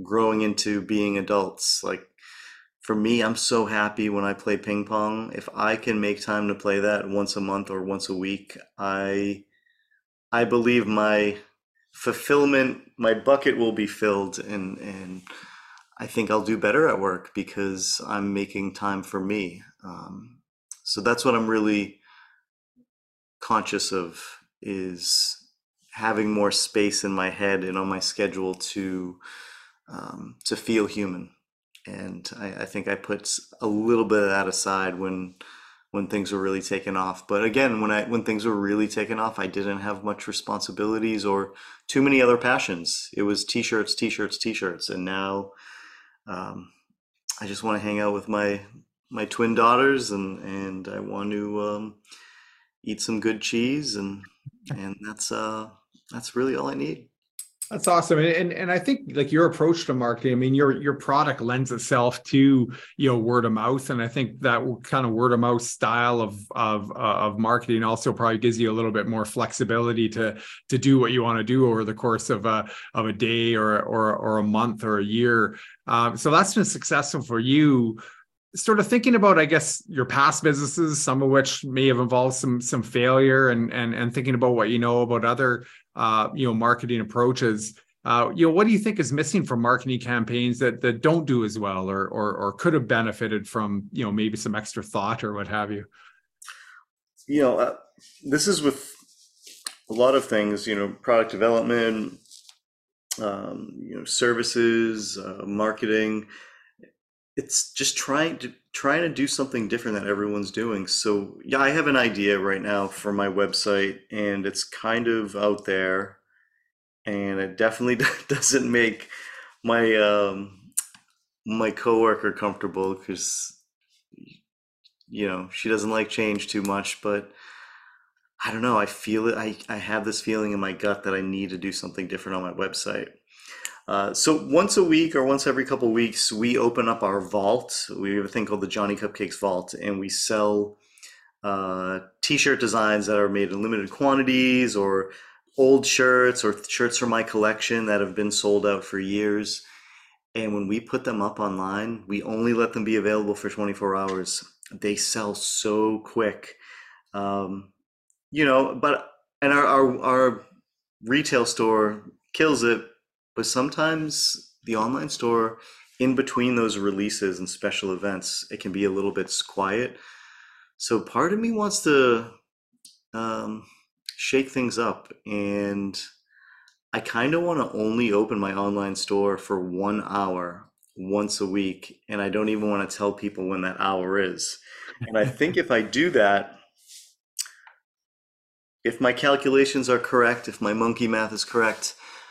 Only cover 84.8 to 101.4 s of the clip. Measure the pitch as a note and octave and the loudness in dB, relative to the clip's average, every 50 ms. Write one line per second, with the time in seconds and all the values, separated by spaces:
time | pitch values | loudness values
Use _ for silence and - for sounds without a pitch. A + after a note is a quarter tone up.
84.8 | A#2+ A#2+ A#2+ A#2+ A#2+ A#2 A#2+ A2 A2+ A#2 B2 C3+ C3+ B2 A#2+ A#2 A#2+ - - - | 2 2 2 2 2 2 0 0 2 2 2 2 2 0 0 -2 -6 -12 -20 -20
85.8 | _ _ - A#2 A2+ A2+ A2 A2 G#2+ - - C#3+ C3 A#2+ A2 A2 A#2 A#2+ A#2+ A#2+ | _ _ -6 -2 0 2 2 2 2 0 0 -2 0 0 2 2 4 2 2 2
86.8 | B2+ A#2+ A#2+ A2+ G#2+ G#2+ - B2 A#2+ B2+ B2+ - C3 A2+ G#2+ G#2 G#2+ - - - | 0 -2 -2 -2 -2 -2 0 2 2 4 4 2 2 2 2 0 -4 -8 -12 -16
87.8 | _ _ _ _ - A#2+ A#2+ A#2+ A#2 - - E3 E3 E3 D#3+ F#3+ G#3+ A#3 G#3+ G3 | _ _ _ _ 0 2 2 2 2 2 2 4 4 6 6 6 6 6 6 4
88.8 | G#3+ A3 G#3+ F3+ D3 A2 C#3 D3 D#3 - - F#3 C#3 - B2 A#2 A#2 A#2+ B2+ B2+ | 4 2 0 0 0 0 0 -2 0 0 0 0 0 0 0 2 2 2 2 2
89.8 | - C3 B2+ A#2+ - B2 A#2+ A#2 A2 A#2 A#2+ B2 B2 B2 A#2 A#2+ C3 A#2+ A2+ - | 0 -2 -4 -2 -2 -2 0 0 0 0 0 0 0 0 0 2 2 0 0 2
90.8 | - B2 A#2 A2 - D#3 E3 E3+ D3+ C3+ B2+ A#2+ A2 G#2 G#2+ A2 G#2 G2 F#2+ F#2 | 0 0 2 4 4 4 4 4 2 2 2 2 2 0 -2 -4 -4 -4 -4 -4
91.8 | F#2+ G2 G2 G2 F#2+ - - A2 G#2 G#2 F2+ - G2+ G2+ G2 - - F3 D#3 C#3+ | -4 -4 -2 -2 -4 -4 -2 -2 -2 -2 -2 -2 -4 -4 -2 0 2 2 2 2
92.8 | A#2 G#2+ B2 A2+ A2+ A2 G#2 - A#2 G#2+ G#2+ G#2 G#2 - - A2+ G#2+ G2+ G2+ G2 | 2 2 2 2 2 0 -2 -4 -4 -2 -4 -4 -4 -4 -4 -4 -4 -2 -4 -6
93.8 | G2+ - - C#3 A#2 G#2 G2+ G#2+ G#2+ G#2+ G#2+ G#2+ - A#2+ G#2 G#2+ G#2 - - A2+ | -6 -6 -6 -6 -4 -2 -2 0 -2 -2 -2 -4 -4 -4 -4 -4 -6 -8 -10 -10
94.8 | G2 - - G#2 G2 G#2+ A#2 - A#2 G#2 G#2 G2+ G2 F2 G#2+ G#2 G#2 G2+ G#2 G2+ | -8 -6 -4 -2 -2 -2 -4 -4 -6 -8 -6 -8 -8 -6 -4 -4 -4 -4 -6 -10
95.8 | G#2 - _ - - - _ _ _ _ _ - - - - - - - - - | -10 -14 _ -20 -20 -20 _ _ _ _ _ -20 -20 -20 -20 -20 -20 -20 -20 -20
96.8 | _ _ _ _ _ _ _ _ - - C#3+ D3 C3+ B2 G#2+ E2+ B2 - - - | _ _ _ _ _ _ _ _ -6 -2 2 4 4 4 4 2 0 0 -2 -8
97.8 | - _ _ _ - - - - - C#3 C#3 D3+ - G3+ F#3 D#3 D3+ C#3 - - | -14 _ _ _ -20 -20 -20 -10 -4 0 0 2 2 2 2 2 2 0 0 -2
98.8 | - - - - _ _ _ _ _ _ _ _ - - - - - - - _ | -6 -18 -20 -20 _ _ _ _ _ _ _ _ -20 -20 -20 -16 -16 -18 -18 _
99.8 | _ - A2 A#2 B2 C3 C3+ C3+ C3 - A#2 G#2+ G#2 G#2 G#2 G2+ - A2+ G#2+ G2+ | _ -4 2 4 4 6 4 4 2 2 0 0 0 0 -2 -2 -2 -4 -2 -2
100.8 | G2+ G2 - - - B2+ A#2+ A2+ A2+ - A2 F#2+ | -2 -4 -6 -6 0 2 4 4 4 2 0 2